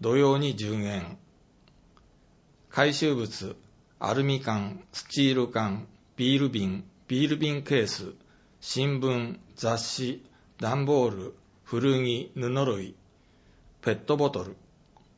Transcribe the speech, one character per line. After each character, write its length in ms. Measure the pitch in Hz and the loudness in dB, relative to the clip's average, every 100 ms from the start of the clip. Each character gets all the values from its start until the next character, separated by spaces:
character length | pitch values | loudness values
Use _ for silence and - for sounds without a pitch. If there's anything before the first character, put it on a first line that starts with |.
土 160 | 113 127 | 0 4
曜 220 | 139 139 | 4 4
に 160 | 147 107 | 0 -2
順 300 | 107 110 101 | -2 -2 -2
延。 340 | 101 85 101 - _ _ _ _ - _ _ _ _ _ _ _ _ _ | -4 -6 -12 -20 _ _ _ _ -20 _ _ _ _ _ _ _ _ _
回 200 | - 147 | 2 2
収 220 | 143 156 | 4 2
物、 420 | 131 113 - 95 - - - _ - | 0 -2 -6 -10 -12 -18 -20 _ -6
ア 160 | 98 131 | -2 2
ル 80 | |
ミ 180 | 139 135 | 2 0
缶、 420 | 120 110 101 104 - | 0 -2 -2 -8 -14
ス 120 | - | -14
チ 180 | - 151 | -6 2
ー 140 | 139 131 | 4 4
ル 140 | 120 | 0
缶、 380 | 113 107 98 110 - _ - | 0 -2 -2 -8 -18 _ -2
ビ 200 | 123 135 | 2 2
ー 40 | |
ル 100 | 139 | 2
瓶、 340 | 113 95 98 - - - | 0 -2 -4 -8 -16 -4
ビ 200 | 127 143 | 0 0
ー 20 | |
ル 80 | 151 | 0
瓶 240 | 151 143 | -2 -2
ケ 200 | 139 139 | 0 0
ー 60 | 104 | 0
ス、 280 | - 92 - - _ _ _ | -4 -10 -14 -20 _ _ _
新 400 | - 127 139 139 | -8 -2 0 2
聞、 380 | 131 123 117 - - - | 0 0 -2 -8 -16 -4
雑 240 | 113 117 | -2 -2
誌、 460 | - - 123 135 - _ _ - | -4 -4 -4 -6 -12 _ _ -8
段 260 | 110 131 139 | -2 0 2
ボ 220 | 147 120 | 4 2
ー 80 | 98 | 0
ル、 200 | 92 - _ _ | -8 -14 _ _
古 400 | - 117 135 131 | -6 0 2 2
着、 280 | 127 117 - | 2 -2 -4
布 160 | - 123 131 135 | -6 -2 0 0
類、 300 | 101 95 - _ _ _ _ _ - - - | 0 -4 -12 _ _ _ _ _ -20 -20 -6
ペ 80 | - | -2
ッ 40 | 110 | 0
ト 180 | - 147 | 0 2
ボ 140 | 143 | 2
ト 120 | 98 | 0
ル。 120 | 95 104 - _ _ - _ | -8 -14 -20 _ _ -20 _